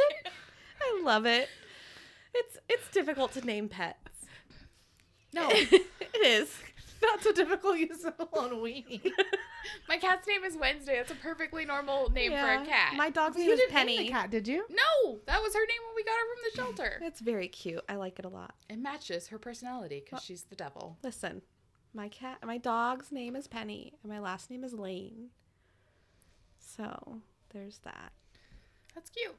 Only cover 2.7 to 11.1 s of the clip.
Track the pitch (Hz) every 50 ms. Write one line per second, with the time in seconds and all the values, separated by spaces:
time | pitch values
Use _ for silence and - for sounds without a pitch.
2.7 | 453 494 - - - 392 294 294 294 269 262 240 - 262 240 240 214 208 214 208
3.7 | - 196 175 165 - - - - - - - - - - - _ - - - -
4.7 | _ _ _ _ _ _ _ _ _ _ _ _ - 339 330 277 440 427 294 -
5.7 | 349 370 370 - - - 370 - - 453 415 262 226 214 214 202 - - - -
6.7 | - - - - - - 440 453 427 415 - 427 - 330 349 302 381 - - 392
7.7 | 370 320 320 320 330 311 349 330 - - 330 330 - 311 254 247 247 220 226 233
8.7 | 254 277 226 262 240 208 - - - - 381 381 - - - - - 932 855 880
9.7 | 855 403 - - 320 330 359 381 370 370 370 415 403 392 370 381 320 311 277 262
10.7 | 294 302 277 277 269 240 247 -